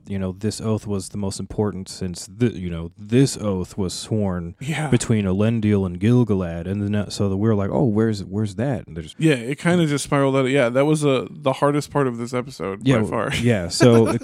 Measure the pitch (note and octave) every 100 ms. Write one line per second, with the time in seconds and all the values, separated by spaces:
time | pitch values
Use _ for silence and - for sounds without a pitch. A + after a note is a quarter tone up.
0 | - G2 F#2+ F#2 G#2 - A2 G#2+ G#2 G2+
1 | F#2 G#2 G2+ - G2 - G#2 F#2 F#2+ -
2 | F#2+ F2 - G2 A#2+ - F2+ E2 E2+ F2
3 | G#2 A#2+ C3+ - G#2+ F#2+ F2+ - F#2 -
4 | - A2 G2+ F2+ E2+ - C3+ D3 D3+ C3+
5 | - A2 G2 F#2 G#2+ A#2 G#2+ G#2 F#2+ F2
6 | G#2 B2 A#2 G2 F2+ E2+ E2+ G2 G2+ G#2
7 | G2 - G2+ F#2+ A2 G#2 G2 C3+ C#3 G#2
8 | A2+ G#2 F2 G2 G#2+ F#2 C3+ A2 - D#2+
9 | D#2 - D#3+ C3+ A2+ C#3+ E3+ F3 D#3+ C#3+
10 | - C#3+ C#3 C3+ C3 C#3 A#2+ B2 C#3+ D#3
11 | D3 C3 F#2 D#3+ C#3 C3 C#3+ D3 - D3
12 | C3+ A#2 A#2+ B2 B2 C3 F2+ G2 A#2 B2+
13 | G#2 A#2 G#2 - A#2+ A2 F2 - A#2+ A#2
14 | A2 A#2